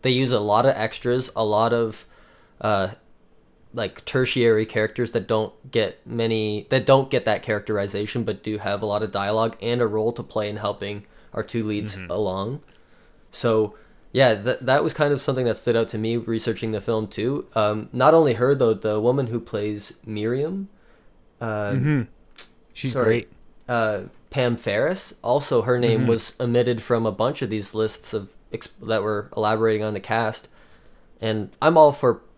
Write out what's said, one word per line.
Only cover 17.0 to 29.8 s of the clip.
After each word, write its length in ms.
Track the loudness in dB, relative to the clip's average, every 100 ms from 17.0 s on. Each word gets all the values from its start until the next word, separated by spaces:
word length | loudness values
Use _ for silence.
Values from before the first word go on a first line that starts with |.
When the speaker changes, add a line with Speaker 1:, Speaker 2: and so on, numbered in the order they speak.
| -2
Speaker 1:
too. 400 | -4 -2 -2 -4 0
Um, 320 | 0 0 -6
not 200 | 2 6
only 200 | 8 6
her, 200 | 4 2 4
though, 180 | 4
the 260 | 2 0 2
woman 280 | 2 2 0
who 120 | -4
plays 540 | -4 -4 -4 -6 -12 -18 -10
Miriam, 640 | -4 -2 -2 -4 -6 -10 -16 _ _ -20 _ _ _
uh, 320 | -6 -4 -2
Speaker 2:
Mm-hmm. 300 | 0 2 0 -2 -12 _ -20 -20 _ _
She's 200 | -10 -6
Speaker 1:
sorry, 120 | 0 2
Speaker 2:
great. 240 | 2 -2 -20 -20 -20 -4
Speaker 1:
uh, 340 | -2 0 -4 -8 -18 _
Pam 260 | -2 0 0
Ferris, 560 | -2 0 0 -2 -10 -10
also 400 | 0 0 2 0
her 140 | 2 2
name 220 | 2 2
Speaker 2:
Mm-hmm. 80 | 2
Speaker 1:
was 240 | 0 -2 -6
omitted 420 | 0 2 2 -2
from 240 | 0 0 0
a 60 |
bunch 300 | 0 -2 -2
of 80 | -4
these 240 | -4 -6
lists 400 | -2 -2 -2 -8
of 160 | -8 -8 -18 _
ex-, 180 | -12 -12 -14
that 200 | -4 -2
were 260 | 0 -4 -6 -2
elaborating 480 | 0 2 2 2